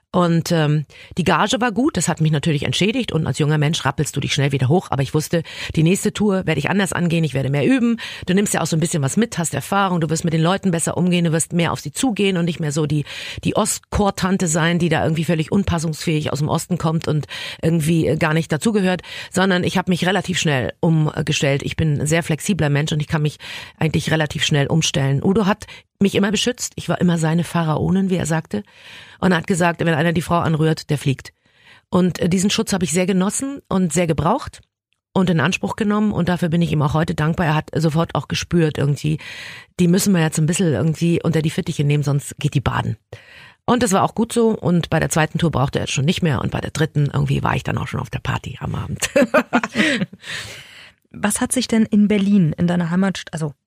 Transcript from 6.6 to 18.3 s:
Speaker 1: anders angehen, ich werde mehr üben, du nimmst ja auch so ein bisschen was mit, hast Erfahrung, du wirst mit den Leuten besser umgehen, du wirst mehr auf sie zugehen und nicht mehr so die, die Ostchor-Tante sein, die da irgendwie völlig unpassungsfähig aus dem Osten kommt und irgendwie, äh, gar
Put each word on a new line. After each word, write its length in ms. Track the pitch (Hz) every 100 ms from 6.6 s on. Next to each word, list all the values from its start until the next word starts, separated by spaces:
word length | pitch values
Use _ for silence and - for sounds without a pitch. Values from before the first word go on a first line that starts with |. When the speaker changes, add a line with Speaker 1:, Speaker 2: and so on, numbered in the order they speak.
| 143
Speaker 1:
anders 240 | 190 190
angehen, 320 | - 175 170 156
ich 80 |
werde 160 | 135 131
mehr 160 | 147 139
üben, 340 | 262 233 226 - - -
du 80 |
nimmst 200 | 185 208
ja 80 | 165
auch 40 | 160
so 120 | 160
ein 20 |
bisschen 240 | 165 -
was 140 | 135 202
mit, 200 | 240 -
hast 160 | 165
Erfahrung, 460 | 120 - 202 190 180
du 100 | 127
wirst 140 | 160
mit 80 | 170
den 100 | 160
Leuten 300 | 160 196 196
besser 240 | 165 - -
umgehen, 300 | 180 175 170
du 80 |
wirst 180 | 160 -
mehr 220 | 175 165
auf 80 | -
sie 100 | 147
zugehen 460 | - 269 202 196 180
und 80 | 170
nicht 160 | 170
mehr 100 | 151
so 140 | 151 147
die, 180 | 151 - - - -
die 140 | - -
Ostchor-Tante 920 | 220 - - - 202 - 185 190 175
sein, 320 | 160 165 170
die 80 | 170
da 160 | 156
irgendwie 220 | 113 160 165
völlig 260 | 165 151
unpassungsfähig 800 | 202 - 170 165 147 - 156 156
aus 80 | 139
dem 80 | 151
Osten 300 | 165 - 170
kommt 320 | 165 160 -
und 160 | 151 - - - -
irgendwie, 460 | 165 170 151 165 -
äh, 80 | 160
gar 180 | 160